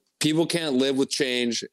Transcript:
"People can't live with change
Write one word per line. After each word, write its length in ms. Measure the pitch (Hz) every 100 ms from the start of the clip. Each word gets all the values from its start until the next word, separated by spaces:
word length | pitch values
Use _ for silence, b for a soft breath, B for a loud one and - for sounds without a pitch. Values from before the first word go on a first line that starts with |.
| _ -
"People 260 | 151 156 160
can't 300 | 170 160 127
live 220 | 135 135
with 120 | 139
change 540 | - 139 123 120 113 -